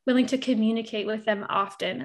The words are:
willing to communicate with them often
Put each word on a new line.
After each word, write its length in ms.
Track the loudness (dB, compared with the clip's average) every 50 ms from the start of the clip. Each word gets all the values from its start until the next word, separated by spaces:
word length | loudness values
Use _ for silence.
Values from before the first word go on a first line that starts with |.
| _
willing 200 | 2 4 4 4
to 100 | 2 0
communicate 680 | 0 0 0 2 4 2 2 2 0 -4 -4 -6 -6 -4
with 200 | -4 -4 -2 0
them 200 | 0 -2 0 -2 -2
often 540 | 0 0 -2 -2 -4 -6 -4 -4 -4 -6